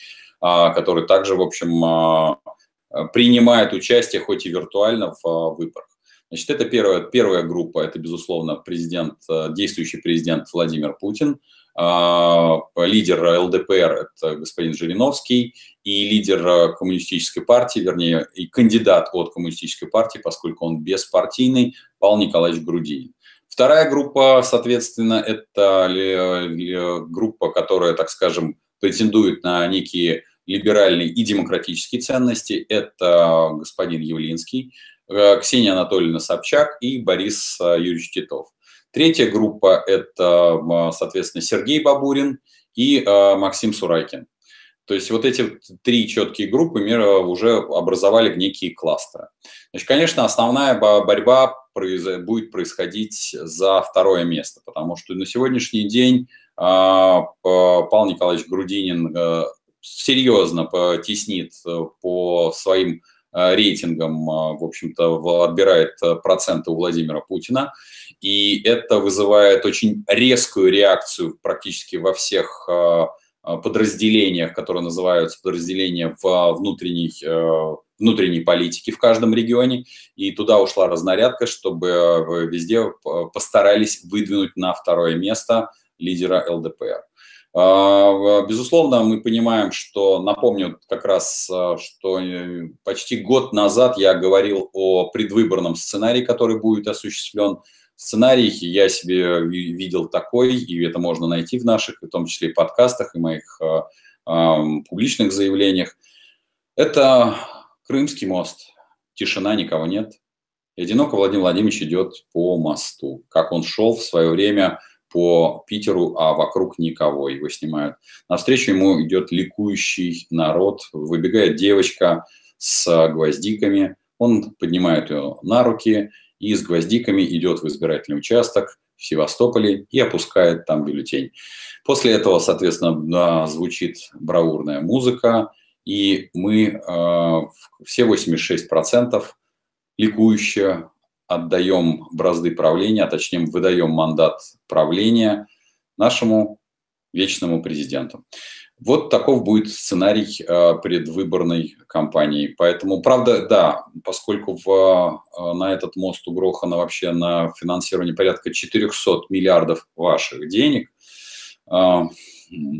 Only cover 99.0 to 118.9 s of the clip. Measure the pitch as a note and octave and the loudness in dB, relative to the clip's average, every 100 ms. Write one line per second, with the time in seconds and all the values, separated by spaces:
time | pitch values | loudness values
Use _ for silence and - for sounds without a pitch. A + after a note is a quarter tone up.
99 | F2 F#2 F2+ F2 E2+ F2+ F2 F2 F#2 F2 | -2 0 2 0 -2 -4 -8 -8 -6 -4
100 | E2 F2+ - A#2+ B2+ B2 - E2+ E2+ E2+ | -4 -6 -2 0 2 0 -4 -4 -4 -2
101 | F2 D#2+ E2 E2+ E2+ B2 A#2 A2 - - | -4 -4 -2 -4 -4 -4 0 0 -2 -12
102 | - - E2 - E2 E2 E2 - B2 B2 | -10 -8 -6 -6 -4 -2 0 2 2 0
103 | G2 E2+ E2 D#2+ - - D#2+ D#2+ D#2 _ | -8 -6 -4 -6 -10 -8 -4 -2 -4 _
104 | _ _ - E2 E2 D#2+ D#2 D2+ - E2+ | _ _ -6 0 2 2 0 -4 -6 -4
105 | B2+ - G#2 F#2+ G2 G2 G2 F#2 F2 - | -2 0 -2 0 0 2 2 0 -2 -10
106 | _ _ _ _ _ _ _ - D3+ - | _ _ _ _ _ _ _ -2 0 4
107 | C3+ B2+ A#2 G#2+ - - - _ - C3+ | 6 6 4 0 -10 -18 -20 _ -6 -2
108 | C#3+ - G2 F2+ E2+ - - _ _ _ | -2 -4 -6 -4 -6 -10 -20 _ _ _
109 | _ - G2+ - G2 G#2+ E2 D#2+ D#2+ G2 | _ -8 -6 -4 -2 -2 -2 -4 -4 -4
110 | G#2+ - _ _ _ _ _ - F2 A2+ | -6 -12 _ _ _ _ _ -10 -2 0
111 | C#3 G#2 G2 G2 F2+ F2 G#2+ G2+ D2+ F2 | 0 2 0 2 0 2 0 -2 -4 -2
112 | F#2 - _ F2 F2+ F2 D#2+ D2 - - | -2 -6 _ -2 -2 0 -2 -4 -8 -10
113 | C#2+ C2+ _ D#2+ E2 E2+ D#2+ - A2+ A2+ | -12 -12 _ -2 -2 -2 -6 0 0 0
114 | - E2+ E2 E2 G2+ G2+ F#2 - - _ | -2 0 2 2 0 2 0 -2 -14 _
115 | _ F2 F2 E2+ E2 - - G#2 G#2 F#2 | _ 0 4 4 2 -2 -10 -6 -2 0
116 | E2 D#2+ D#2+ D2+ D2+ - F#2 - E2 D#2 | -2 0 0 2 0 -2 -4 -4 -6 -2
117 | D#2 C#2+ C#2 C#2 D2+ - D#2 D#2 D2 - | -4 -2 -6 -6 -10 -10 -8 -6 -8 -10
118 | _ - - F2+ - C3 A2+ F#2+ F#2+ | _ -18 -6 -4 0 0 2 2 4